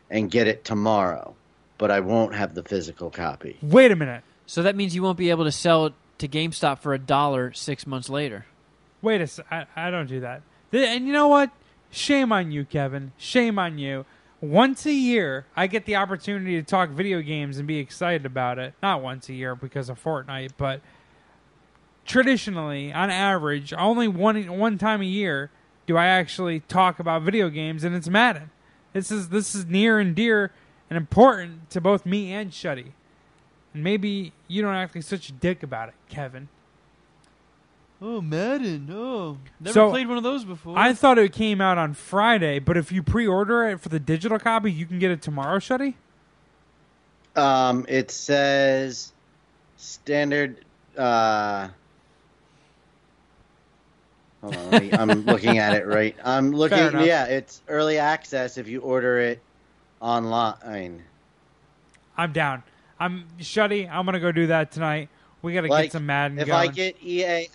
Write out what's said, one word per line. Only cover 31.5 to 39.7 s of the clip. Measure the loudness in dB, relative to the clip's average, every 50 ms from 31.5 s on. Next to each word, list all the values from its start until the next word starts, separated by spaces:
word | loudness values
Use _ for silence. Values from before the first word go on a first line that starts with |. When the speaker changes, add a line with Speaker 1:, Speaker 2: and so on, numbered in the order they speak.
| -14 -18 -14 -8
Speaker 2:
to | -6 0
both | 2 2 2 2 0
me | -2 -2 -2 -2 -4 -6
and | -8 -8 -8
Shuddy. | -10 -10 -8 -8 -8 -8 -10 -14 -20 _ _ _ _ _ _ _ _ _ _ _ _ _ _ _ -10
And | -6 -2
maybe | 0 0 0 0 -2 -4 -4 -6 -10 -14 _ _ -8
you | -4 -2 -2
don't | -2 -2
act | -2 -4 -6 -8
like | -12 -10
such | -8 -8 -8 -8 -10
a | -10
dick | -4 -2 -2 -2 -4 -6
about | -10 -10 -10 -10 -10
it, | -14 _ _ -16
Kevin. | -12 -10 -10 -10 -12 -14 -20 -20 _ _ _ _ _ _ _ _ _ _ _ _ _ _ _ _ _ _ _ _ _ _ _ _ _ _ _ _ _ -14 -10
Speaker 3:
Oh, | -8 -8 -6
Madden. | -6 -4 -4 -2 -2 -2 -2 -2 -2 -4 -6 -6 -8 -10
Oh, | -10 -10 -8 -8 -6 -6 -6 -8 -10 -12 -16 -20 -20 -14
never | -4 2